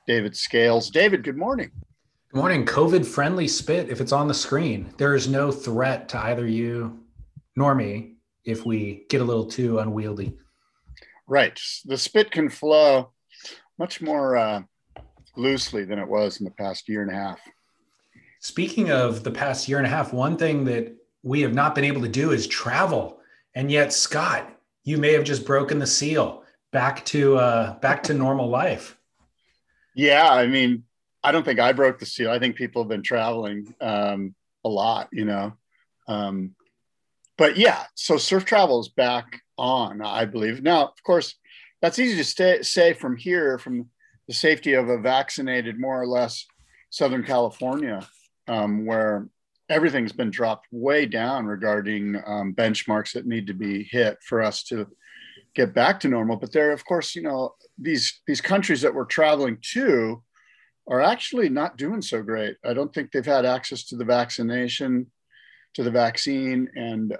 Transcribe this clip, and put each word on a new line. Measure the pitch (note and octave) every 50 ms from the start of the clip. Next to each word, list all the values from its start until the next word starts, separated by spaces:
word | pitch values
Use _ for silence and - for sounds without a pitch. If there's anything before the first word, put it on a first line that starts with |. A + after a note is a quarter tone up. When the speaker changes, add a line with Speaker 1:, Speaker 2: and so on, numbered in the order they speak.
| _
Speaker 1:
David | - A#2+ A2+ G2+ G#2 -
Scales. | - - - - A#2+ A#2 A#2 A#2 A#2 A2+ -
David, | - D#3 G3 G#3 F#3+ C#3 -
good | C#3+ C3
morning. | D3 F3 E3+ - - B2 A#2 - - - - _ _ _ _ _ _ _ _
Speaker 2:
Good | - C3
morning. | D#3 F#3 F3+ C#3+ A2+
covid-friendly | - - C#3+ D#3+ E3 F#3 F3 B2 - - D3 C#3+ D#3 F3+ F3+ D#3+ C#3
spit | - - - - D3 - - -
if | B2+ -
it's | C3+ - C#3
on | C#3+ D3
the | D3 -
screen. | - - - C3 D3 E3+ C#3+ A2 G2 F2+ - -
There | - C#3 C#3+ C#3+
is | C3+ -
no | C3 C3+ C3+ C#3+ C#3+
threat | C#3 C#3 - B2 A2+ A#2 B2+ C3+ B2 A2+ - -
to | - G#2+
either | G#2+ A#2 A#2+ A#2+ A#2+
you | A2+ A2+ A2+ A#2+ A#2 A#2+ A#2 A#2 A2+ - - - _ _ - - - _ - - _ _
nor | C3 C#3+ C#3+ C3+
me | C3 A2 G2+ G2+ A2 A2+ - - _ _ _ _ _ _
if | A#2 A2+ A2 -
we | A#2 A2+ G#2+ G#2 G2+ G2+ - - -
get | C#3+ C3
a | B2
little | A#2+ A#2+ A2+ A2
too | A2+ - - B2 A#2 A2+ A2
unwieldy. | G#2+ A2 G#2 G#2+ G#2+ G#2+ G#2 G2+ F#2+ - - - _ _ _ _ _ _ _ _ _ - - - - - _ _ _
Speaker 1:
Right. | - C#3 C#3 B2 A#2 - - - - - - -
The | C3+ C3+
spit | B2+ - - - G#3+ G#3 G#3
can | - E3 D#3 C3
flow | - - D3 D3+ D3+ D3+ D3+ D3 C3+ C3 B2+ - _ _ _ _ _ - - - - - _ _ _ -
much | E3+ F3+ - -
more, | E3 D3+ D3+ D3 C#3 C3 B2+
uh, | A#2+ A2+ G#2+ G#2+ G2+ F#2+ - _ _ _ _ _ - - - _ _ _ _ _
loosely | B2 B2 C3+ C3+ C3 - - B2 G#2+ G2
than | F#2 G#2
it | G2+ F#2+
was | F2 G2 G#2+ G#2+ G2 - -
in | G2+
the | F#2
past | - - G2+ G2 F#2 - -
year | - G#2+ G#2
and | G2+ G2
a | F#2
half. | G2 G2 G2 E2+ - - - _ _ _ _ _ _ _ _ _ _ _ _ _ _ _ _ _ _
Speaker 2:
Speaking | - - - E3+ F#3 - - A3+ G3 E3
of | C#3 B2+ B2 A#2 A2 A2 -
the | A#2
past | A2+ - C#3+ C#3 B2+ - -
year | C3 C#3 C#3
and | C3+
a | A#2+
half, | D3 D#3 C3+ - B2+
one | B2 C3 D3+ E3+
thing | D#3 E3 D#3 D3+ C#3+ C3+
that | B2+ A#2+ A2+ A2+ - - - _ _ _ _ -
we | B2 C3+ D3
have | C#3 A#2+ A#2
not | C3+ C#3+ D3+ D3
been | D3 C#3
able | C#3+ C3+ B2
to | A#2+
do | G#2+ G2 C3 D#3 D#3+
is | - - -
travel. | - - - - A#2+ A#2 D3+ F#3+ F3+ D3+ G#2+ - - - - _ _ _ _ _ _ -
And | C3 C3+ C#3
yet, | D3 D3 C#3+ C#3+
Scott, | - - - - - D3+ E3 F3+ - - - - - _ _ _ _ _ _
you | C#3 D#3 D3+
may | D3 D3+ D#3
have | D3 C#3+
just | D3 C#3 A#2+ -
broken | - C#3 C#3 C#3 C#3+ D3+ D3
the | C3+
seal | B2+ - - C#3+ D3+ D#3 D3 B2 - - - - _ _ _ _ _
back | - C3 B2 C3+ C3+ - -
to, | - - D3 C#3 C#3 C3+
uh, | C3 B2 B2 A#2 A2+ A2 G2+ G2 -
back | - C3+ C#3+ C#3+ -
to | - D3
normal | C3+ C3 C3 C#3 C3+ B2 A#2
life. | A#2+ B2+ E3 F3 C3 - - - - _ _ _ _ _ _ _ _ _ _ _ _ _ _ _ _ _ _ _ _
Speaker 1:
Yeah, | C3 C#3+ C#3+ C#3 D3 E3 D#3
I | C3 B2+ B2
mean, | B2 C3+ C3+ B2+ B2 B2 A#2 - _ _ _ _ _ _ _ -
I | C#3+
don't | D3+ E3 D3+
think | D3 B2 A#2+
I | A#2+ B2+ C3
broke | B2+ C#3 C3 B2+
the | - A#2+
seal. | - - - A#2 A2
I | A#2+
think | A#2+ B2+ B2 A#2+
people | - B2 A2+ - B2 A#2
have | G#2+
been | A2 G#2
traveling, | G2+ - B2 A2+ A2 A#2 A#2 A2+ A2 G2+ G#2 G#2 G2+ G#2 - -
um, | B2+ A2+ G#2+ G#2 G2+ G2+ G2+ G2 G2 F#2+ F#2+ _ _ _ _ _ -
a | A2+
lot, | G#2+ G2 G#2 A2+ A2+ G#2 - -
you | - - G#2+
know. | G#2 G2+ G2 G2+ G#2 G#2+ - _ _ _ _ _ _ _ _ _
Um, | - G#2+ G#2 G2+ G2 G2 F#2+ F#2+ F#2 - _ _ _ _ _ _ _ _ _ _ _ _ _ _ _ _
but | - A3 - -
yeah, | F#3+ A3+ G#3+ - - - - _
so | - - - D#3+
surf | C#3+ - - F#3+ F#3+ F#3+
travel | - A3+ G#3 F#3+ D#3 B2+ A#2+
is | A2 -
back | - - B2+ B2 B2 B2 A#2+ - - - - _ _
on, | - B2+ B2+ C3 B2+ A2+ - G#2 G#2
I | G#2+ G#2 G#2 A2 A#2
believe. | G#2 G2+ A2+ G#2+ A2 A#2 C3
Now, | C3 D#3+ F3 D#3+ C#3
of | - - _ -
course, | - F3+ E3+ - - - _ _ _ - - - - _ _
that's | - E3+ -
easy | A#3+ C4 B3 G#3
to | E3 C#3+
stay, | - - - F#3 F3+ F3+ -
say | B2 - - F3+ E3+ E3+ D#3+
from | - - B2+ B2+
here, | A#2+ - F#3 F3+ F3 D#3 C#3 C3
from | B2 - B2+ B2 A#2+ A#2+ - _ _ _ _ _ _ _
the | - -
safety | - - D#3 D#3 - - C#3+ C3+
of | B2+ B2 A#2+
a | B2 A#2
vaccinated, | G#2+ B2+ B2+ C3+ C3+ - - D3 C3+ C3 B2+ B2+ A2+ A2+ A2 A#2
more | C3 C3+ C3 B2+
or | B2+
less, | B2 B2 B2 B2 A#2 - - - - _ _ _ _ _ _ _ _
Southern | - - D3+ C3 B2+ B2+ A2+
California, | - C3 B2 A#2+ A2+ - - B2 B2+ C3+ D3 D3 B2 G#2+ F#2+ F#2 - _ _ _ _ _ _ _
um, | - A#2 G#2+ G#2 G#2 G#2 G#2+ A2
where | A2 A2+ A2+ A2 G#2+ G#2 G2+ G#2 - _ _ _ _ _ _ _ -
everything's | D#3 D#3 D#3+ D#3+ C3+ C3 A2+ G#2
been | - - B2 G#2+
dropped | F#2 - A#2 A2 G#2 - _ _
way | A#2+ A#2 A#2+ C3+ D3 D3+ C#3+
down | A2+ G2+ A2+ A2+ B2 C#3 C3 A2
regarding, | G#2 G#2 F#2+ A2 G#2+ G#2 G#2 G2+ G#2 G#2+ G#2 G#2 G#2 G2+ G2+ -
um, | G#2 G#2 G#2 G2+ G2 F#2
benchmarks | - A2+ A2+ A2 - - - G#2+ G#2+ G#2 - -
that | B2 -
need | A#2 A#2 A2+ G2+
to | G2 F#2+
be | F#2+ G#2+ G2+ G2 G2 G2+
hit | - A#2+ B2 A#2 G#2+ G2 -
for | _ - B2 A2+
us | A2 G#2+ G#2 - -
to | - B2 A2 G2+ - - _ _ - - - - - - - _ _ -
get | - B2 G2 -
back | B2 B2 E3 G3 F#3+
to | -
normal. | C#3 B2 A#2 A2 A2+ A2+
But | G#2+ C3 A2
there, | - D#3 D3+ D3
of | D3 C3+ -
course, | - F3+ E3+ D3+ - -
you | F3 E3
know, | D3+ C3+ C3 C3 - - _ _ _ _
these, | - C3 E3 D#3 B2 G#2 - - - _
these | - C#3+ -
countries | - - F#3+ G3+ F#3+ - D#3+ A#2+
that | C#3 C3+ B2
we're | C3+ A#2+
traveling | - - D#3+ D#3 D3+ D3+ C#3+ C#3 B2 A2+ - - - -
to | A#3+ C#4 A#3+ D3 A#2+ A2+ A2 A#2 A#2+ - _ _ _ _ _ _ _ _ _ _ _ _
are | - B2+ B2+
actually | C#3+ F#3 A#3+ A#3+ - - - B3 G#3+ D3+
not | B2+ C#3+ D#3 - -
doing | - C#3 E3 A3+ G#3+
so | - - A#2+ A2
great. | G#2 G#2 A2+ A2 G#2+ G#2 - - -
I | A#2+ A#2+
don't | C3 C#3+ C#3+ -
think | D3+ C#3+ -
they've | - C3+ A2+
had | D3+ C#3 C3+ B2
access | B2+ B2+ B2+ - - C3+ A#2+ -
to | - B2+
the | A#2 A#2+
vaccination, | A2+ B2 B2 A#2 A#2+ - - A#2 A2+ A#2+ B2 B2 A#2+ - - C#3 B2+ B2+ B2 B2+ - _ _ _ _ _ _ _ _ _ _ _ _ -
to | - B2
the | A#2+
vaccine. | A#2 B2 A#2 A2+ A#2 - - C#3+ C#3 C3+ C3+ C3 C3 B2+ B2+ - -
And, | B2+ A#2 A#2 A2+ A2 A2 G#2+ -